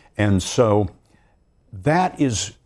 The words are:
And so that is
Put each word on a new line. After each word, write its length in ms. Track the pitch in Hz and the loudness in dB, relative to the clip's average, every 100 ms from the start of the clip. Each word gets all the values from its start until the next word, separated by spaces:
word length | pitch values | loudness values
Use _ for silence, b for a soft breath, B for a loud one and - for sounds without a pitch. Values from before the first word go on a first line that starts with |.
| b - | b -2
And 240 | 104 95 | 0 0
so 480 | - - 117 104 95 - b b b b _ _ _ | 0 0 2 2 0 -6 b b b b _ _ _
that 460 | 101 92 165 180 - | -6 -2 0 0 0
is 340 | 143 107 - - | -2 -2 -8 -12